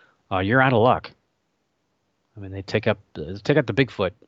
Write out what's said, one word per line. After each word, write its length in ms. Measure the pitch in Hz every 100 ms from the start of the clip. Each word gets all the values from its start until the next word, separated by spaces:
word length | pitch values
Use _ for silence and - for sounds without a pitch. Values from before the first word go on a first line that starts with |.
| _ _ _
uh, 80 | 95
you're 220 | 98 131
out 120 | 131
of 80 | 117
luck. 300 | 123 85 - - _ _ _ _ _ _ _ _ _ _ _ 107
I 40 |
mean, 120 | 95
they 100 | 98
take 240 | 95 107 110
up, 140 | 104 _ -
uh, 160 | 76 101
take 140 | - 151
up 80 | 117
the 80 |
Bigfoot, 380 | 104 127 - 92 -